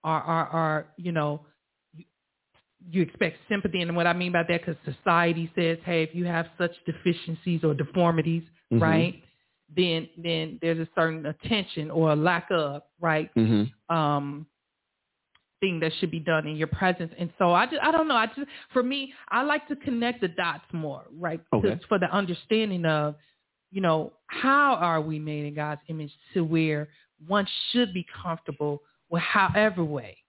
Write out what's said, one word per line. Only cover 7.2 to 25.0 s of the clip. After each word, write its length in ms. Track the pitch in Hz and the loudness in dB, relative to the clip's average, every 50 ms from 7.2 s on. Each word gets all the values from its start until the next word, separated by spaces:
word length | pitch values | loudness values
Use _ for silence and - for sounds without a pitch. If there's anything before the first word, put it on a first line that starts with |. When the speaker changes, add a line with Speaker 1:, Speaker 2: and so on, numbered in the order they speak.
| - - 165 - - 180 170 160 165 | -4 -10 -10 -6 -2 -2 -2 2 2
Speaker 1:
or 100 | 156 147 | 0 2
deformities," 680 | 139 143 - - 185 175 170 165 160 156 165 165 170 165 - _ _ _ _ | 0 -2 -2 2 2 4 4 4 2 2 2 0 -2 -4 -8 _ _ _ _
Speaker 2:
Mm-hmm. 100 | 117 117 | 4 4
Speaker 1:
right, 400 | 160 160 160 160 165 180 185 - _ _ _ _ _ _ _ _ _ _ 147 | 6 6 6 4 2 0 -2 -8 _ _ _ _ _ _ _ _ _ _ 0
then, 340 | 170 180 180 160 165 160 160 _ | 0 2 2 0 -2 -4 -8 _
then 420 | 165 165 170 165 160 160 160 - - | -10 -6 -4 -4 -4 -4 -6 -8 -4
there's 160 | 165 165 165 165 | -2 -2 -2 -2
a 100 | 165 160 _ | -4 -4 _
certain 300 | - 165 160 160 160 147 | 0 0 0 0 -4 -6
attention 640 | 151 151 _ - - 226 208 185 - - 170 151 156 | -8 -8 _ -4 -2 -2 -2 -2 -4 -8 -8 -8 -4
or 220 | 143 165 160 156 | 0 2 4 4
a 40 | 151 | 4
lack 320 | 151 151 180 175 170 170 - | 4 2 2 0 0 -2 -2
of, 320 | 196 165 151 143 139 143 _ _ _ _ | 0 0 0 -2 -4 -8 _ _ _ _
right, 300 | 170 165 156 156 156 - _ | 0 0 0 0 -2 -2 _
Speaker 2:
Mm-hmm. 600 | 117 113 110 113 104 104 - - _ _ - 165 | 2 4 4 4 2 2 0 -4 _ _ -2 0
Speaker 1:
um, 520 | 165 156 147 147 143 143 143 143 147 156 _ _ _ _ _ _ _ _ _ _ _ _ _ _ _ _ _ _ _ _ _ _ _ | 2 2 2 2 0 -2 -4 -8 -10 -14 _ _ _ _ _ _ _ _ _ _ _ _ _ _ _ _ _ _ _ _ _ _ _
thing 200 | 202 196 175 160 | -2 -2 0 0
that 120 | 160 165 160 - | -2 -2 -2 -2
should 120 | - 165 | -4 -4
be 100 | 156 165 | -4 -4
done 260 | 151 175 165 156 156 | -2 0 0 0 0
in 100 | 151 156 | -2 -4
your 120 | 151 160 156 | -4 -2 -2
presence. 440 | - - 196 185 180 180 170 160 - - | -2 0 0 0 0 0 -4 -10 -8 -8
And 120 | 175 165 - - | -8 -8 -2 2
so 140 | 196 175 | 4 4
I 140 | 175 175 226 | 6 6 4
just, 160 | 254 311 294 | 2 0 0
I 80 | - 294 | 2 2
don't 160 | 320 320 320 311 | 2 2 2 2
know. 60 | 262 | 2
I 120 | 233 220 | 2 2
just, 140 | 226 - 269 285 - - - - _ | 0 -2 -8 -10 -10 -12 -20 -20 _
for 100 | - 254 | 0 0
me, 300 | 247 247 269 277 269 269 - - - - | 0 0 -2 -4 -6 -10 -14 -20 -10 -2
I 120 | - 226 | 0 0
like 240 | 262 294 294 302 294 - | 2 2 0 -2 -2 -6
to 80 | 294 | -10
connect 440 | - - - 247 233 233 240 240 240 | -8 -4 -4 -2 0 0 -2 0 -2
the 80 | 202 180 | -4 -4
dots 360 | 165 - 180 170 156 151 - _ | -2 -2 -4 -4 -4 -6 -10 _
more, 320 | - 165 160 147 139 - - - - 160 | -8 -6 -6 -6 -8 -10 -14 -18 -14 -6
right? 220 | 175 170 160 165 165 _ | -6 -4 -4 -6 -4 _
Speaker 2:
Okay. 180 | - 214 202 202 | 0 2 2 2
Speaker 1:
To, 100 | - 180 - - | 0 -2 -2 0
for 100 | 214 190 | 0 0
the 80 | 180 170 - | 2 2 0
understanding 680 | 185 196 175 180 - - _ 220 220 220 214 190 180 170 | 0 0 0 -4 -8 -2 _ 0 0 0 0 -2 0 2
of, 300 | 160 156 151 151 151 151 147 _ _ _ _ _ _ _ _ _ _ | 2 2 2 0 -2 -4 -6 _ _ _ _ _ _ _ _ _ _
you 80 | 190 196 | -6 0
know, 320 | 190 170 160 160 151 - _ _ _ - | 2 2 2 2 0 -4 _ _ _ -12
how 460 | - - - 262 269 285 294 277 254 | -8 -2 2 4 4 6 6 4 4
are 260 | 165 170 175 165 160 | 2 2 0 2 0